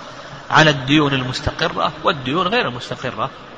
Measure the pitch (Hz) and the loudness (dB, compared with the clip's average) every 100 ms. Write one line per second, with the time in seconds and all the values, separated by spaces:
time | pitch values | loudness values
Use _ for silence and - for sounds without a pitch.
0 | - - - - - 139 156 143 131 151 | -16 -16 -16 -16 2 6 6 4 2 4
1 | 143 135 127 123 - - 160 - 175 - | 4 2 -2 -4 -4 -2 -4 0 -2 0
2 | 202 156 127 160 180 240 151 123 - 123 | -2 -2 -2 0 2 0 -2 -6 -10 -8
3 | 127 107 131 - - | -6 -4 -6 -6 -18